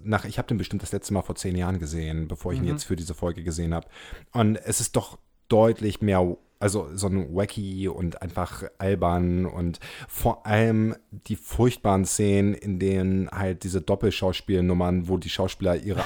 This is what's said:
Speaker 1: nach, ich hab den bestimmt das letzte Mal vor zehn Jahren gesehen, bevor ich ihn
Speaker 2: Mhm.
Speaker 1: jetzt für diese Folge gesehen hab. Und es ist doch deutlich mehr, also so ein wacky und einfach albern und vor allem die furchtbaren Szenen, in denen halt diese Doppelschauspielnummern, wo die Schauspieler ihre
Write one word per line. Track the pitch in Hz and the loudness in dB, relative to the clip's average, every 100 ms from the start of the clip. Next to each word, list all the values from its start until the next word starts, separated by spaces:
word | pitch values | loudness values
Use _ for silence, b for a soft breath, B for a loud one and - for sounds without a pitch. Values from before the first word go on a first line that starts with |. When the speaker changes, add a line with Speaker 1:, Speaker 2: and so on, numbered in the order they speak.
| 92 | -2
Speaker 1:
nach, | 104 101 | -2 -2
ich | 127 | -6
hab | - | -2
den | 107 | -2
bestimmt | 92 98 | -2 -6
das | - | -4
letzte | 101 - | -6 -2
Mal | 101 | -2
vor | - 87 | -2 -6
zehn | 95 90 | -2 -2
Jahren | 90 95 | 0 -2
gesehen, | 76 82 78 80 80 | -4 -4 -4 -4 -4
bevor | - 90 | -6 -4
ich | 131 | -2
ihn | 123 | -2
Speaker 2:
Mhm. | |
Speaker 1:
jetzt | 147 | -2
für | - 85 | -4 -6
diese | 85 85 | -6 -4
Folge | 90 87 | -4 -4
gesehen | 85 80 82 | -6 -2 -2
hab. | 82 - B B B B | -2 -6 B B B B
Und | 120 107 110 | 2 2 2
es | - - | -2 -4
ist | 120 120 | 0 -2
doch | - - _ _ - | -4 -12 _ _ 2
deutlich | 107 113 113 107 - | 6 6 4 -2 0
mehr, | 104 95 90 87 _ - | 2 4 4 0 _ -2
also | 104 101 78 | 0 0 -4
so | 95 98 | -4 0
ein | 95 76 87 | 0 0 -2
wacky | 104 110 98 95 95 | -2 -4 -6 -4 -4
und | - 87 - | -2 -4 -4
einfach | 82 92 87 - - - | -6 -4 -6 -6 -12 -4
albern | 95 98 87 87 90 90 90 | 0 2 2 2 2 2 -2
und | 90 87 82 B B B | -2 -4 -4 B B B
vor | - 120 110 107 | -2 0 0 2
allem | 107 113 110 110 107 - | 4 4 4 2 -2 -12
die | 101 - 104 | -12 -8 -8
furchtbaren | - - 120 - 107 95 92 | -4 2 2 2 2 4 2
Szenen, | - 104 98 101 | 2 2 4 2
in | 101 104 92 | 0 -4 -2
denen | 95 95 92 95 92 | 2 2 2 0 -2
halt | 90 95 87 | -2 -4 -4
diese | 95 92 | -2 -2
Doppelschauspielnummern, | - 98 107 - 92 92 - 92 90 90 90 92 87 | 0 0 2 2 0 -2 0 2 4 4 2 2 2
wo | 92 | -2
die | 85 | -2
Schauspieler | - 92 - 92 85 | -2 -2 0 0 0
ihre | 101 92 | -2 -4